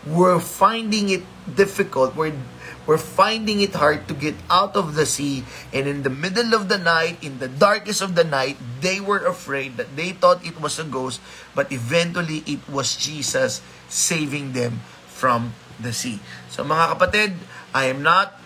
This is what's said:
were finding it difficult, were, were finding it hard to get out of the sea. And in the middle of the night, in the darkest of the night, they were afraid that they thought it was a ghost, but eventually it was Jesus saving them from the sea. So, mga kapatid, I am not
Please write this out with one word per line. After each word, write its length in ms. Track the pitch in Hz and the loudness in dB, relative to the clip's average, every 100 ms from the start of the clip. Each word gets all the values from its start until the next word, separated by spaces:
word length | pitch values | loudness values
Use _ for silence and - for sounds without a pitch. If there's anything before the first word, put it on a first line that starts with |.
| 147 | -2
were 340 | 165 180 175 | 4 6 4
finding 680 | - - 196 226 226 214 202 | 0 2 2 2 -2 0 0
it 140 | 185 180 - - | -2 -4 -14 -10
difficult, 680 | 131 196 - 196 131 131 131 | 2 2 4 -2 2 0 2
were, 160 | 156 147 123 - - - - | -2 -4 -10 -14 -16 -12 2
were 120 | - | 2
finding 600 | - - 202 220 214 208 | 2 2 4 4 0 2
it 140 | 196 | 0
hard 340 | 165 147 151 - | 4 2 2 -4
to 60 | |
get 200 | 147 151 - - | -4 -4 -6 2
out 240 | 175 202 | 2 4
of 200 | 208 165 | 0 -2
the 120 | 147 147 | 0 0
sea. 380 | - 143 135 117 - - | 0 -2 -4 -8 -14 -6
And 140 | 135 139 | -4 -2
in 160 | 143 | -2
the 80 | 135 | -4
middle 440 | 131 175 190 233 | -2 -2 0 2
of 140 | 220 190 | 0 2
the 100 | 202 | 0
night, 440 | 170 165 165 170 | 2 2 2 -4
in 160 | 156 131 | -10 -8
the 100 | 127 | -8
darkest 540 | 135 202 208 208 202 | 4 4 4 0 -4
of 120 | 190 | 0
the 100 | 175 | 2
night, 320 | 165 139 131 143 123 123 | 2 2 0 -4 -12 -4
they 200 | 170 196 | -2 -2
were 240 | 196 196 | 0 0
afraid 520 | 170 180 139 139 135 120 | 0 -4 -6 -6 -6 -8
that 200 | 117 135 | -8 -6
they 140 | 175 | -6
thought 340 | 175 180 180 | 4 4 4
it 160 | 170 165 | 0 -6
was 180 | 147 - | -6 -6
a 60 | |
ghost, 360 | 156 131 131 131 - - - | -6 -4 -6 -8 -14 -20 -8
but 160 | - 139 | -4 -2
eventually 720 | 135 117 165 175 175 170 156 156 | -2 0 2 2 -2 -4 -4 -6
it 200 | 139 - | -8 -6
was 280 | 139 131 - | -4 -4 -4
Jesus 680 | - 151 135 131 127 - - - - | -6 -4 -2 0 0 -2 -12 -20 -8
saving 640 | - - 165 147 143 139 | -2 0 0 -2 -4 -4
them 280 | 127 120 117 - - - | -2 -2 -4 -10 -20 -20
from 480 | - 131 120 120 113 - - | -2 2 2 0 -8 -18 -12
the 140 | 120 | -8
sea. 260 | 113 131 104 - - - | -6 -6 -8 -12 -18 -12
So, 140 | - | -8
mga 320 | 143 156 165 - | 0 2 2 4
kapatid, 360 | 185 208 214 175 - - - | 2 4 0 -2 -12 -18 -4
I 120 | 135 131 | 0 0
am 160 | 135 | 2
not 360 | 151 180 196 - | 4 4 4 -4